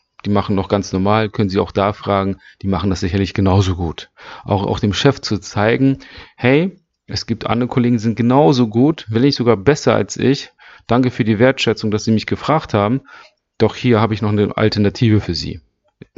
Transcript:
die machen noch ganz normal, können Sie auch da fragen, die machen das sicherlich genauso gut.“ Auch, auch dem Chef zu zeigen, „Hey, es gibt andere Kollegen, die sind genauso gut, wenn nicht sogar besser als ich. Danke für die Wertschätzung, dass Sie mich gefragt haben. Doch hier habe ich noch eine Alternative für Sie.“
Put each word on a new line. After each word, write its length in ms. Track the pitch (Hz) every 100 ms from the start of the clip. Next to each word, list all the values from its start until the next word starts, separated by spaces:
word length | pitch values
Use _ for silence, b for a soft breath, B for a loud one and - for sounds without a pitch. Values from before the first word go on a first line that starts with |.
| _ - 101
die 60 |
machen 240 | 101 98 98
noch 120 | 92
ganz 260 | 101 -
normal, 360 | 95 98 110 107
können 200 | - 101
Sie 100 | 98
auch 120 | 95
da 220 | - 98
fragen, 440 | - 101 98 98 95 b b
die 40 | 98
machen 220 | 92 98
das 120 | 90
sicherlich 340 | 92 98 95 -
genauso 400 | 95 95 95 90
gut.“ 340 | 85 - - B B B -
Auch, 200 | 98 98
auch 140 | 101
dem 140 | 104
Chef 280 | 95 143 135
zu 160 | - 101
zeigen, 600 | - 104 107 127 135 131 B B B _
„Hey, 440 | 120 139 185 - _ _ -
es 220 | 104 -
gibt 180 | 107 113
andere 240 | 117 120
Kollegen, 280 | 131 120 120
die 40 |
sind 140 | 110 107
genauso 520 | 120 131 160 127 113
gut, 380 | 110 143 160 -
wenn 120 | 110
nicht 160 | 139 -
sogar 200 | 120 104
besser 360 | 95 147 -
als 240 | 107 101 -
ich. 340 | 120 139 - _ B B -
Danke 240 | 120 127
für 120 | -
die 140 | 110 104
Wertschätzung, 540 | 127 135 - 107 110
dass 120 | 104
Sie 80 | -
mich 140 | 110 -
gefragt 480 | 98 - 151 -
haben. 280 | 107 104 135 B B B _ _ _
Doch 160 | 110 -
hier 260 | 127 110
habe 140 | 110 107
ich 80 |
noch 80 | 107
eine 260 | 104 101 -
Alternative 640 | 107 - 101 - 117 107
für 140 | - 80
Sie.“ 260 | 82 80 - _ _ _ -